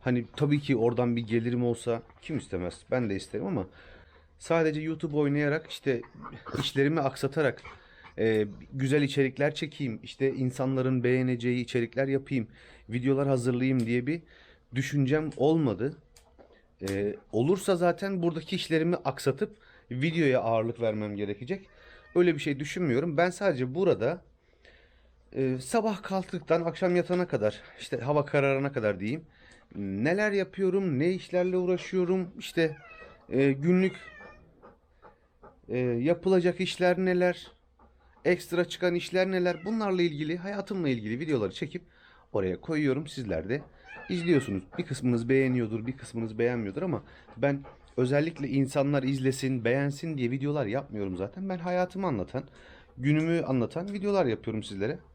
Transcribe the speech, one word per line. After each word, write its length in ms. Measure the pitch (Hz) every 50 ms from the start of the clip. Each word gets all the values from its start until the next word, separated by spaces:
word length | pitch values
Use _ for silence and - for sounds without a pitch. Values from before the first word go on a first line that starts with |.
| -
hani 200 | 131 123 123 117 - -
tabii 240 | - 151 143 143 147
ki 160 | 143 - 139
oradan 400 | 113 113 120 120 110 123 120 117
bir 60 | 117
gelirim 420 | 117 107 110 117 113 120 120 123 123
olsa 380 | 120 117 - - 123 113 113 - - - -
kim 160 | - - 160 135
istemez? 480 | - - - 90 90 87 - - - _
Ben 180 | - 127 123 107
de 60 | 98
isterim 300 | 95 - - - 104 156
ama 220 | 196 185 131 92 - - - - - - - - - _ - - _ _ _
sadece 420 | - - 165 165 165 156 151 151
YouTube 360 | 156 160 160 160 170 160 147 147
oynayarak, 520 | 151 143 143 147 147 143 147 160 160 -
işte 320 | - - - 143 131 117 - - - - - - - - - - - -
işlerimi 400 | 139 - - 135 135 147 156 165
aksatarak, 640 | 139 135 - - - 135 - 160 151 131 117 - - - - - - - - - - - - -
e, 300 | 107 113 110 107 107 104 98 - - - 131
güzel 280 | 135 131 131 139 151
içerikler 540 | 143 135 139 143 139 131 135 - 143 151 151
çekeyim, 440 | - - 147 - - 147 123 113 - -
işte 300 | - - - 131 135 -
insanların 720 | - 131 127 127 - 135 131 135 131 127 131 131 127 120
beğeneceği 600 | 123 127 127 127 127 127 120 117 123 123 123 123
içerikler 440 | - - 127 117 113 - 123 139 135
yapayım, 400 | 135 135 135 - 135 131 110 - - - - - - - - -
videolar 380 | 110 123 120 131 135 135 139 139
hazırlayayım 580 | 135 127 117 127 127 123 127 131 135 127 117
diye 220 | 110 120 123 123 131
bir 140 | 156 170 160 _ - - - - - _ _ _ -
düşüncem 540 | 123 135 - - 143 139 127 143 156 156 156 156 -
olmadı. 600 | 127 147 160 165 156 127 101 90 110 143 165 - _ _ _ - _ _ _ _ - _ - _ _ _ _ _ 90 98
E, 260 | 98 98 101 104 104 - - _
olursa 440 | - 107 120 147 190 185 - - 190
zaten 460 | 170 175 175 165 170 - 196 196 185
buradaki 340 | 170 170 165 165 160 - -
işlerimi 400 | 175 - - 165 156 160 170 180
aksatıp 640 | - - 135 139 - - 143 135 139 214 - - _ - - - - _ _
videoya 500 | 120 127 135 165 160 165 160 139 127 123
ağırlık 400 | 95 113 113 113 110 117 117 -
vermem 340 | 117 113 107 107 104 104 104
gerekecek. 520 | 101 104 101 104 104 123 123 185 196 - - _ - - - - - - - -
Öyle 200 | 175 175 175 160
bir 40 | 147
şey 200 | - 160 143 131
düşünmüyorum. 580 | 151 143 - 185 180 151 120 123 151 175 156 143
Ben 120 | 175 180
sadece 460 | 180 - 202 196 160 123 127 127 131
burada, 460 | 165 196 180 147 95 107 127 170 180 - _ _ _ _ _ _ _ _ - - _ _ _ _ _ _ _ _ _ _ _ -
e, 220 | - 135 131 131 127
sabah 420 | 131 - - 233 202 226 208 180 -
kalktıktan 580 | - 190 190 185 - - 175 - - 165 170
akşam 340 | 170 170 165 - 190 180 180
yatana 320 | 175 170 175 180 180 180 175
kadar, 340 | - 123 104 107 107 - - - - -
işte 180 | - - - 120
hava 280 | 117 127 147 147 143
kararına 460 | 143 - 147 139 139 135 135 139 143
kadar 280 | 139 135 107 107 101 90
diyeyim, 260 | 95 107 131 160 165 - _ _ - - - - _ _ -
neler 560 | - 101 98 95 101 113 147 175 196 214 214
yapıyorum, 680 | 202 202 185 190 - - 190 185 175 196 196 185 147 123
ne 120 | 147 175
işlerle 460 | 190 180 - - - 180 180 185 180 185
uğraşıyorum, 680 | 180 180 185 175 - - - 185 180 170 185 190 180 175 - -
işte, 380 | - - - 170 165 156 151 - - - - - - - - - - -
e, 220 | - 127 135 139
günlük, 440 | 135 135 143 170 180 185 190 190 185 - - - - - - - - - - - _ _ - - - _ _ _ _ _ _ - _ _ _ _ _ _ - - _ _ _ -
e, 80 | 113 123
yapılacak 840 | 127 123 120 117 123 151 170 170 170 190 190 185 170 180 175 -
işler 360 | 185 - - - 180 180 180 175
neler, 540 | 185 185 180 180 180 180 175 - - - - _ _ _ _ _ - - _ _ _ _ _ - _
ekstra 400 | 147 180 175 - - 170 170 175
çıkan 300 | 175 - - - 180 175
işler 360 | 175 170 - - 185 185 190
neler, 260 | 190 185 180 180 170 160 170
bunlarla 360 | 196 220 226 214 202 190 180
ilgili, 360 | 175 170 151 143 151 151 165 180
hayatımla 520 | 170 196 208 202 196 - 208 190 170 143
ilgili 300 | 127 117 104 107 113 123
videoları 320 | 160 156 151 123 104 95
çekip 300 | 92 - 170 147 - 180 - _ _ _ _ - - - - _ -
oraya 280 | 107 95 92 92 90
koyuyorum. 460 | - - 165 151 151 139 131 143 160 147
Sizler 420 | - - 127 104 90 80 80 95
de 120 | 123 147 147 - - - - - - - - -
izliyorsunuz. 540 | 185 175 165 170 170 139 127 - 104 95 - - - -
Bir 80 | 175
kısmınız 440 | - 139 - - 127 123 117 117 117
beğeniyordur, 580 | 135 135 135 131 127 127 117 107 110 113 110 120
bir 100 | 127 -
kısmınız 420 | - - - 117 113 110 107 107
beğenmiyordur 420 | 117 120 123 120 110 98 95 -
ama 220 | 185 185 147 104 - - - - - - - -
ben 260 | 120 143 139 139 139 - - - - - - -
özellikle 500 | 127 127 135 143 151 165 165 156 139 135
insanlar 560 | 139 139 139 127 - 147 135 143 147 143 131
izlesin, 600 | 127 139 135 131 135 131 131 - 131 135 127 110
beğensin 520 | 113 123 139 139 143 139 143 - 165 160 139
diye 140 | 123 120
videolar 340 | 127 139 135 143 147 151 131
yapmıyorum 520 | 101 104 135 143 - - 107 101 98 92 87
zaten. 320 | 95 104 - 185 190 190
Ben 80 | 185 175
hayatımı 500 | 165 180 180 180 180 180 - 185 196 180
anlatan, 360 | 139 104 90 - - 127 - - - - - - - - - _ - -
günümü 440 | 123 139 151 156 160 165 170 170
anlatan 520 | 156 - 135 127 117 104 - 165 180 202 202
videolar 320 | 208 185 208 202 196 170
yapıyorum 380 | 127 110 - - - 107 110 104
sizlere. 360 | - 104 98 98 117 156 180 - -